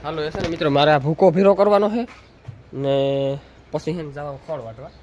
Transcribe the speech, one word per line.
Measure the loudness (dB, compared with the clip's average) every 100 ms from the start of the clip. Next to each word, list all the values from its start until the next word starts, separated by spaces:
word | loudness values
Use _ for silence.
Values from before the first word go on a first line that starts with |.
હાલો, | -8 -6
એ | -6
છે | -4
ને | -6
મિત્રો | -2 0
મારે | 4 4
આ | 4
ભૂકો | 2 4 4
ભીરો | 6 4
કરવાનો | 4 4 4 2
છે | -2 -6 -12 -20 -20 -20 -20 -14
ને | -6 0 0 0 0 -2 -4 -12 -20 -10
પછી | -8 -6
છે | -8
ને | -10
જવાનું | -12 -12 -12 -10
ખડ | -10
વાટવા. | -10 -16 -20 -20